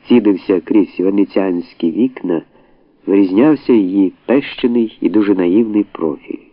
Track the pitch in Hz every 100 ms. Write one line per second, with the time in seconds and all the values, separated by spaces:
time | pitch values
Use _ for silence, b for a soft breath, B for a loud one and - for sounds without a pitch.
0 | - 120 104 92 - 92 - 107 87 -
1 | 92 101 95 104 95 87 82 - 85 80
2 | 127 127 87 80 - b b b _ _
3 | - 98 95 95 151 139 - 117 90 98
4 | 92 - - 131 139 - 123 120 110 -
5 | - 107 101 92 87 101 113 104 101 -
6 | 80 69 - - _